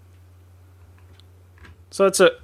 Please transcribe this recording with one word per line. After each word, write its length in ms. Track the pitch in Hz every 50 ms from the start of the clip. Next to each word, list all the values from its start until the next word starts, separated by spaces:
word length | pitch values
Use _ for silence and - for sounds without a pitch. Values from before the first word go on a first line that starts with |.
| - _ - - - _ - - _ _ - - - - - - - - - - - - - - - - - - _ _ _ - - - - _ - _
So 140 | - - 196
that's 160 | 190 185 -
a 120 | 185 165 - -